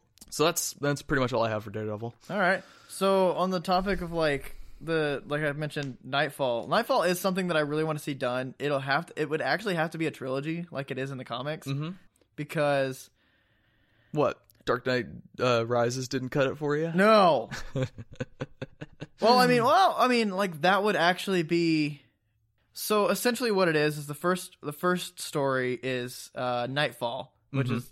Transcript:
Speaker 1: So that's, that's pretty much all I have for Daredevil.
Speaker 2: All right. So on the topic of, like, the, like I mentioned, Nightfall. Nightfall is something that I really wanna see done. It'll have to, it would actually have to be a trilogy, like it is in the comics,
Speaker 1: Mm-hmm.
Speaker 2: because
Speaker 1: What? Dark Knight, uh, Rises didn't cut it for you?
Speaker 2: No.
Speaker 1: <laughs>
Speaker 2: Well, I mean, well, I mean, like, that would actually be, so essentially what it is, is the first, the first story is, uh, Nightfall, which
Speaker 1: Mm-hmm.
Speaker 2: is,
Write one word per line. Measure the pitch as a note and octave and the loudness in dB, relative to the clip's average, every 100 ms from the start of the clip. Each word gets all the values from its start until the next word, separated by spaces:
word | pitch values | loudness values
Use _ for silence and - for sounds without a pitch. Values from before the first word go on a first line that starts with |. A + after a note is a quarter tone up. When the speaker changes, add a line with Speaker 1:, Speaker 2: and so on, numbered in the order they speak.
| _ - - | _ -20 -8
Speaker 1:
So | - | 2
that's, | D#3+ - - | 2 2 -6
that's | - C#3+ C#3 | -4 -2 -2
pretty | - C#3 | -2 0
much | B2 | 2
all | A#2+ | 2
I | A2+ | 2
have | G#2+ | 0
for | G#2+ | -4
Daredevil. | G#2+ G#2+ G#2 A#2 - - | -6 -6 -6 -8 -12 -6
Speaker 2:
All | G3+ | 0
right. | F3+ F#3+ - - - | 2 0 -4 -20 -14
So | - G3 F#3+ F3+ | -2 2 4 4
on | D3 F#3 | 2 0
the | F#3 | -2
topic | F#3+ F#3 G3 F3 | 0 0 0 -2
of, | E3+ | -2
like, | E3+ D#3 C#3 - - - - | 0 0 0 -4 -14 -14 -12
the, | D#3 D#3+ D3+ C3+ - | -4 0 0 -2 -4
like | D3 | -2
I | D3+ | -2
mentioned, | D3 D3+ D3+ C#3 A#2 | -4 -6 -6 -8 -10
Nightfall. | C3 C#3 D3 D3 B2+ A#2 B2 | -4 -2 -2 0 0 0 0
Nightfall | G3 A#3 B3 | 0 2 2
is | F3 F3+ | 2 2
something | G3 F#3 F3+ | 0 -2 0
that | D#3 | 0
I | |
really | D3 D3+ | 0 0
wanna | D#3 D3+ | -2 -4
see | - | -6
done. | C3 B2+ B2+ C3 - | -4 -2 -2 -6 -4
It'll | D3 C#3 | -2 0
have | C#3 C#3+ E3+ | 0 -2 -2
to, | - | -6
it | D3 | -2
would | D#3 | -2
actually | C3 E3+ G#3+ | 0 -2 -2
have | E3+ E3 | -2 -2
to | D#3+ | -2
be | D3+ | -4
a | |
trilogy, | - B2+ C3+ D3+ E3+ E3+ | -4 -4 -4 -4 -6 -8
like | C#3 C#3 | -10 -8
it | B2+ | -6
is | C3+ | -8
in | C3 | -8
the | |
comics, | A#2 A#2+ D3 D#3 C3+ | -10 -8 -8 -8 -6
Speaker 1:
Mm-hmm. | C#3 D#3+ F#3+ - _ _ | -6 -6 -10 -20 _ _
Speaker 2:
because | - D3 D#3+ D3 C#3 C3+ C3 - _ _ _ _ _ _ _ _ _ _ | -12 -6 -2 2 2 0 -4 -14 _ _ _ _ _ _ _ _ _ _
Speaker 1:
What? | D3+ B2 - _ _ | 0 2 0 _ _
Dark | - B2 - | -2 -2 0
Knight, | B2 D#2+ - - - | -2 -2 -12 -12 -2
uh, | B2 A#2 | 2 2
Rises | A#2 A#2+ A#2+ C3 B2+ | 2 2 2 -2 -4
didn't | C3+ B2+ | -4 -2
cut | D3 C3 | 2 2
it | D3 | 0
for | D3 | -2
you? | D3 E3 | 0 0
Speaker 2:
No. | E3+ G#3+ G#3+ F3+ B2+ A2+ - - | 4 6 8 8 4 0 -8 -6
Speaker 1:
<laughs> | C3+ B2+ - - - - - - - - - - - - - | -4 -4 -8 -16 -10 -10 -10 -12 -12 -14 -14 -18 -18 -16 0
Speaker 2:
Well, | G#3+ B3 | 4 6
I | B3 | 6
mean, | A#3+ | 4
well, | A#3+ F4 F4+ - | 4 4 4 4
I | B3 | 2
mean, | A#3+ G#3+ | 4 0
like, | F#3 G3+ D3+ | 0 -2 2
that | F3+ G3 | 2 4
would | G#3 D#3+ | 2 4
actually | E3+ F3+ - F3+ | 2 2 0 0
be, | D#3 E3+ E3+ D#3 D3 D3 _ _ _ _ _ _ _ | 2 2 2 2 0 -6 _ _ _ _ _ _ _
so | - - G#3 F3+ | -10 0 2 2
essentially | G3 B3 A#3 A#3+ | 2 0 0 0
what | F#3+ F3 | 2 4
it | D3+ | 4
is, | D3+ D3 | 2 0
is | D3 | -8
the | |
first, | D3 F3 F3+ - - | -4 -2 -2 -4 -12
the | D3 | -10
first | - F3+ F3+ - - | -2 0 0 -4 -12
story | - D3+ C#3 C3 B2+ B2 | -6 -2 0 0 -2 -4
is, | C3 B2+ B2 - - | -4 -4 -6 -12 -14
uh, | - B2 A#2+ A#2+ | -6 -4 -2 -2
Nightfall, | C#3 C#3+ - A#2 - - _ - | -2 -2 -2 -6 -6 -12 _ -6
which | C3+ B2+ | -2 0
Speaker 1:
Mm-hmm. | B2+ | -2
Speaker 2:
is, | - | -6